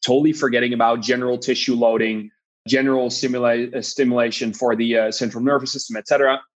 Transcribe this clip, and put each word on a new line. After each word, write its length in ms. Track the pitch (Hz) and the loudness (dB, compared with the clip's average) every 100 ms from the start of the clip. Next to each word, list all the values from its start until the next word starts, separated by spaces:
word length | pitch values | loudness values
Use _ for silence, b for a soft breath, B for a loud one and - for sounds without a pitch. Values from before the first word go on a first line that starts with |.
| - | 0
totally 260 | 131 156 | 2 2
forgetting 400 | 156 135 120 123 | 2 0 2 0
about 300 | 120 117 120 | 2 2 2
general 360 | 107 123 123 123 | 0 0 0 -2
tissue 380 | 127 123 - 120 | -2 -2 0 2
loading, 560 | 117 113 113 110 107 _ _ _ - | 2 2 0 -2 -8 _ _ _ -2
general 440 | 131 135 131 123 | 0 2 0 0
stimula-, 680 | - 131 123 120 117 120 123 | -2 -4 0 0 0 -2 -6
uh, 60 | |
stimulation 720 | 107 - 127 120 117 - 117 | -6 0 0 2 0 -2 -6
for 200 | 104 123 | -2 0
the, 240 | 113 117 113 | 0 2 2
uh, 140 | 110 | 0
central 320 | - 117 113 | -2 -6 -2
nervous 300 | 131 143 131 | 0 0 0
system, 240 | 139 - 110 | -8 -8 -10
et 100 | - | 0
cetera, 320 | 143 135 135 - | 0 2 -2 -6